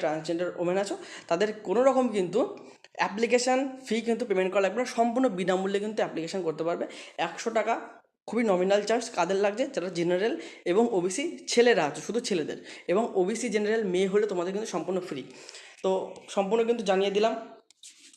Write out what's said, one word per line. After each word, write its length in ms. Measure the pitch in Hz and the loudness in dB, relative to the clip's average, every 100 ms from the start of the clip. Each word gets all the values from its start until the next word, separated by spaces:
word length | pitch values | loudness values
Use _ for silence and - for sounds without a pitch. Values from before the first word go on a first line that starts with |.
ট্রান্সজেন্ডার 460 | 165 156 160 170 180 - | 0 -2 -2 -2 -2 -2
ওমেন 160 | 175 190 | 0 0
আছো 180 | 202 - - - - | -2 -6 -10 -16 -4
তাদের 220 | 170 208 214 - | 0 0 -2 -2
কোনো 140 | 208 269 | 4 6
রকম 180 | 254 247 208 | 6 2 0
কিন্তু 240 | 180 220 - - - - - - | 0 0 0 -4 -16 -20 -18 -4
অ্যাপ্লিকেশন 580 | 185 196 226 247 254 254 277 262 - | -4 0 2 2 4 2 0 -6 -4
ফি 100 | 220 | -2
কিন্তু 220 | 226 220 226 | 0 -2 0
পেমেন্ট 260 | 185 185 | 2 2
করা 100 | 196 190 | 2 2
লাগবে 140 | 220 | 0
না, 60 | 247 - | -2 2
সম্পূর্ণ 280 | 233 233 254 | 2 4 2
বিনামূল্যে 500 | 180 185 185 190 202 | 2 0 0 0 0
কিন্তু 200 | 208 220 | -2 -2
অ্যাপ্লিকেশন 400 | 175 165 165 196 165 | -2 -2 -4 -2 -2
করতে 160 | 156 | -2
পারবে। 220 | 165 175 - - - - 170 | -2 -2 -4 -10 -14 -4 -4
একশো 220 | - 233 220 | -4 -2 0
টাকা 160 | 214 247 - - _ _ - | 0 -2 -4 -18 _ _ -6
খুবই 160 | 214 226 | 0 2
নমিনাল 300 | 180 190 202 202 | 4 4 4 4
চার্জ। 160 | 233 240 - | 0 0 -2
কাদের 220 | 175 196 208 | 0 2 0
লাগছে? 180 | 208 277 185 | 0 -2 -2
যারা 140 | 180 170 | -4 -2
জেনারেল 360 | 170 180 220 330 - - - | 2 2 2 -2 -8 -8 0
এবং 180 | 185 233 196 | 4 4 2
ওবিসি 260 | 180 185 320 269 - | 0 -2 -4 -6 0
ছেলেরা 320 | 240 240 196 147 | 4 6 6 2
আছে, 100 | 147 - | -2 -6
শুধু 120 | 220 240 | -4 -2
ছেলেদের, 300 | 185 143 - - - - | -2 -2 -8 -12 -12 -2
এবং 160 | 185 233 208 | 0 0 0
ওবিসি 320 | 180 226 240 | 0 0 -2
জেনারেল 320 | 208 208 226 202 | -2 0 0 0
মেয়ে 160 | 180 196 | 0 2
হলে 120 | 202 214 | 2 2
তোমাদের 200 | 180 175 | 0 -2
কিন্তু 160 | 196 220 | -4 -4
সম্পূর্ণ 260 | 175 156 185 180 | -4 -2 -4 -4
ফ্রি। 140 | 143 - - - - - - | -8 -10 -16 -20 -20 -20 -4
তো 60 | 190 190 190 - - - | 0 0 -2 -10 -6 -2
সম্পূর্ণ 260 | 190 226 226 | 2 2 2
কিন্তু 140 | 233 196 | 0 2
জানিয়ে 220 | 190 196 196 | 2 2 2
দিলাম। 160 | 220 247 - - _ _ - - - | 2 0 -8 -18 _ _ -20 -20 -20